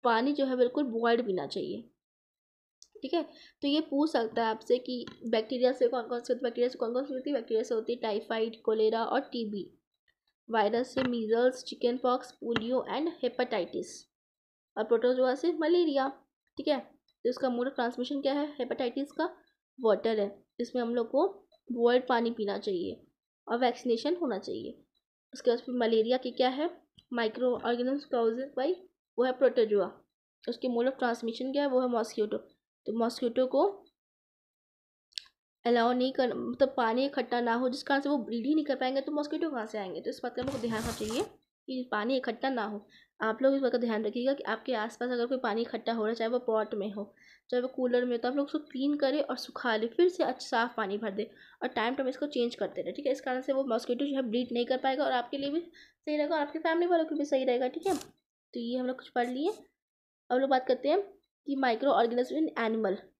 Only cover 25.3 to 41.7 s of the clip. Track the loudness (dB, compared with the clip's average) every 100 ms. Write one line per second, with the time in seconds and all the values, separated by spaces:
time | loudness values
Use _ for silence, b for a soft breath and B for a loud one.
25.3 | 0 2 2 -2 0 2 4 4 0 -2
26.3 | 0 0 2 -4 -6 _ _ _ -2 -2
27.3 | 0 0 0 -2 0 0 -2 -2 2 2
28.3 | 0 -6 -2 -2 -2 -6 _ _ 0 0
29.3 | 4 4 4 4 2 0 -6 _ _ _
30.3 | _ -10 -4 -2 2 0 0 -2 -2 -4
31.3 | -4 -2 0 2 2 2 0 -2 -2 -2
32.3 | -2 -8 _ _ _ -6 0 0 0 0
33.3 | 2 2 4 2 0 -20 _ _ _ _
34.3 | _ _ _ _ _ _ _ _ -18 B
35.3 | _ _ _ 2 4 4 2 0 2 0
36.3 | 0 -6 0 0 2 0 2 0 -2 -2
37.3 | 0 0 0 0 -4 -2 0 2 -2 -2
38.3 | -4 0 0 0 -2 0 -2 -2 -4 -4
39.3 | -4 -4 -4 -6 -6 -8 -8 -8 -6 -8
40.3 | -4 -4 -4 -4 -2 -4 -4 -4 -4 -4
41.3 | -8 _ _ -10